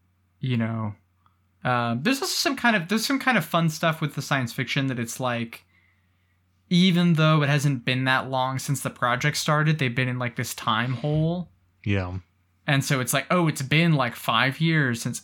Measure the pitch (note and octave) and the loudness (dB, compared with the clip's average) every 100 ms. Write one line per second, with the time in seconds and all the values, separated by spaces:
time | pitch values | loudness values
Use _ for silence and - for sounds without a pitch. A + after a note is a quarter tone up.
0 | _ _ _ _ C3+ B2 A2+ A2+ G#2+ - | _ _ _ _ -2 -2 -2 -2 -6 -8
1 | _ _ _ _ _ _ C3 B2 A#2+ A#2 | _ _ _ _ _ _ -2 0 0 -2
2 | E3+ C4+ F#4 - E4+ C#4 A#3+ G#3+ E3 A3 | 0 -2 -2 -2 -2 0 0 0 0 -2
3 | - C4+ C4 A3+ D#3 E3+ E3 D#3 E3+ D#3 | 0 -2 2 0 0 0 0 0 -2 0
4 | C#3+ D3 - C#3 A#2 - A#2+ D3 C3+ B2+ | -4 -6 -4 -2 -2 -6 -4 -2 -2 -4
5 | A#2 - B2+ A#2+ A#2 - _ _ _ _ | -6 -4 -4 -4 -6 -12 _ _ _ _
6 | _ _ _ _ _ _ _ F3 F#3+ F3 | _ _ _ _ _ _ _ 4 4 4
7 | F3 D#3 D#3 D#3 C#3 D3 C#3+ C3 B2+ B2+ | 4 4 4 4 4 2 2 0 -2 0
8 | C3 C3 C3 C3 C3 C3 - C3+ - - | 2 2 0 -2 -2 -2 -4 -4 -4 -2
9 | B2 B2 D3 D3 - D3+ D#3 D#3 B2+ A#2+ | 0 2 0 0 0 2 2 2 0 0
10 | B2+ B2 A#2+ - A#2 - - A2 B2 A#2+ | -2 -2 -4 -4 -8 -4 0 0 0 -2
11 | D3+ D3+ D#3+ F3+ E3+ _ _ _ G2+ G2 | 0 0 0 -2 -8 _ _ _ -2 -2
12 | F2+ F#2+ - _ _ _ - C#3 - C#3 | -2 -8 -12 _ _ _ 0 0 2 -2
13 | B2+ C#3 - F3+ D#3+ - C3 D#3 E3+ D3 | 0 -4 0 0 0 -2 0 2 4 2
14 | A#2+ - - A2+ B2+ C3+ D#3+ D#3+ C3+ A#2 | 0 -4 -2 2 0 2 0 2 2 -2
15 | B2+ A#2 | -4 -8